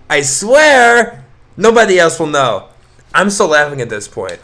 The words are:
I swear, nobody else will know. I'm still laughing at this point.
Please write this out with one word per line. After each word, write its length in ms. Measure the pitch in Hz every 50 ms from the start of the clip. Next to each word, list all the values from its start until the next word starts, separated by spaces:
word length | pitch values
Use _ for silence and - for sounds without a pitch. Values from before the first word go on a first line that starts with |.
| - -
I 120 | 156 147 143
swear, 1000 | 135 - - 196 208 247 294 311 311 285 262 240 233 233 240 233 226 - - - - _ _ - _ _
nobody 420 | - 180 220 226 233 226 202 190 185
else 200 | 170 165 160 -
will 80 | 165
know. 420 | 151 147 143 139 127 110 95 - - - _ _ _ _ _ _ _ -
I'm 160 | 147 180 202
still 180 | 196 - 214 180
laughing 320 | 151 147 147 147 143 139
at 80 | 120 110
this 200 | 110 104 101 -
point. 320 | - - 98 95 87 85